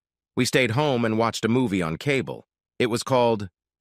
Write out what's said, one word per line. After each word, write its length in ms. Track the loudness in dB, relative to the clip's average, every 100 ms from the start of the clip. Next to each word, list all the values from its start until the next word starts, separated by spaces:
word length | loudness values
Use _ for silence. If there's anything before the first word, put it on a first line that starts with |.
| _ _ _ -2
We 80 |
stayed 260 | 0 2 2
home 340 | 2 0 0
and 140 | 0 0
watched 260 | 0 0
a 40 | 0
movie 340 | 0 0 0
on 140 | -2 -4
cable. 500 | -2 -2 -4 -10 -16 _ _ -4
It 80 | -2
was 160 | -2
called 480 | 0 2 2 0 -6 _ _ _